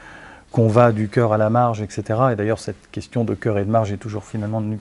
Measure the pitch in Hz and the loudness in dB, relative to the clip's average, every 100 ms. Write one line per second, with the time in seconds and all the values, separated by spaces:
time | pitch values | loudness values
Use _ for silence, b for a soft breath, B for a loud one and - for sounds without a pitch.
0 | B B B B B 120 113 110 120 107 | B B B B B 2 4 6 4 4
1 | 107 127 113 107 107 120 123 107 104 - | 0 0 2 2 2 2 0 -2 -6 -8
2 | 101 110 131 107 104 107 - 98 _ - | -4 0 0 0 -2 -4 -6 -14 _ -14
3 | - 123 107 101 117 104 101 113 104 101 | -8 -4 -4 -2 -2 -2 0 0 0 -4
4 | 110 104 - 113 104 110 107 107 | -8 -10 -8 -8 -6 -4 -6 -8